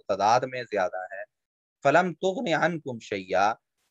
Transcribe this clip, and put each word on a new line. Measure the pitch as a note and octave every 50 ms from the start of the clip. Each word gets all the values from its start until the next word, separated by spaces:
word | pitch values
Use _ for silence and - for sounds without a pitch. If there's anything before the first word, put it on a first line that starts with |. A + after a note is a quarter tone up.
| _ -
तादाद | G2+ F#2+ G2 G#2+ A#2+ B2+ C3+
में | C3 C3 B2+ A#2+
ज्यादा | - G#2 G2 F#2 F2+ F#2 F#2 F#2 -
हैं, | F#2+ G2 G#2+ _ _ _ _ _ _ _ _ _ _ _ -
"फलम | C#3 D3 E3+ F#3 F3+ E3
तुगनि | - - F#3+ F#3+ C4 B3 F3 D#3
अन्कुम | D3 D#3 E3 F3 D#3 - C#3 A#2+ A2+ -
शैया", | - G#2+ G2 F#2 F#2 F#2 F#2 G2 G#2+ A#2 - _ _ _ _ _ _